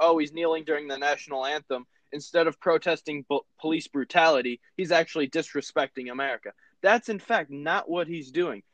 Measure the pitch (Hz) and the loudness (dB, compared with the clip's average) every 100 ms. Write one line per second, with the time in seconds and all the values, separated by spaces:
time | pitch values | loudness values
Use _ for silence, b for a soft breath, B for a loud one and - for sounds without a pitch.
0 | 165 165 147 160 165 160 156 151 147 139 | 4 4 2 -2 0 0 -2 -4 -4 -4
1 | 143 143 - 135 131 151 - 127 123 _ | -2 -2 -4 -6 -4 -4 -4 -8 -8 _
2 | _ 147 - 170 165 147 190 160 - 160 | _ -14 -2 2 2 0 0 2 2 -2
3 | - 147 135 151 - _ 160 160 - 143 | -4 -10 -4 -4 -4 _ -4 -4 -4 -6
4 | 123 175 165 143 123 120 b - 180 170 | 0 4 6 4 0 -6 b -8 2 2
5 | 165 165 139 160 151 147 - 156 139 - | 2 -2 -2 -2 -4 -6 -4 -2 -2 -4
6 | 123 127 139 117 - - b b 185 226 | -10 -6 -6 -6 -10 -18 b b 4 4
7 | - 202 - 226 147 139 151 190 - 175 | 2 -8 -2 -2 -2 -6 -2 -2 0 -4
8 | 165 170 131 139 175 107 - | -4 -6 -6 -2 -2 -4 -14